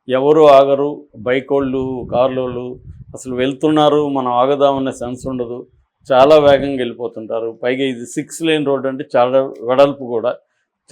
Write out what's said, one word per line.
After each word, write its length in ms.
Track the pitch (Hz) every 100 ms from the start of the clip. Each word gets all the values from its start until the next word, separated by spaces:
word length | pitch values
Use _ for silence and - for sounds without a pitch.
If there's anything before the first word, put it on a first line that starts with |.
| -
ఎవరు 320 | 127 143 156
ఆగరు, 640 | 151 135 139 139 143 147 - 120
బైకోళ్ళు, 920 | 107 131 - 139 135 131 131 127 113
కార్లోళ్ళు 680 | 117 131 131 127 120 123 127 - - -
అసలు 220 | - 131 123
వెళ్తున్నారు, 760 | 131 135 156 156 151 147 147
మనం 220 | 139 127
ఆగదామనే 600 | 123 131 143 143 135 135
సెన్స్ 360 | 123 120 127 131
ఉండదు, 400 | 127 117 120 - _ _ _ -
చాలా 260 | 131 135 156
వేగంగా 400 | 143 139 139 135
వెళ్ళిపోతుంటారు. 800 | 120 113 117 113 110 113 113 113
పైగా 200 | 123 131
ఇది 220 | 135 120 120
సిక్స్ 380 | - 143 -
లేన్ 220 | 165 156 139
రోడ్ 220 | 139 131
అంటే 180 | 131 - 127
చాలా 260 | 123 135
వెడల్పు 640 | 135 - 113 127 143 139 123
కూడా, 300 | 117 107 - _ _ _ _ _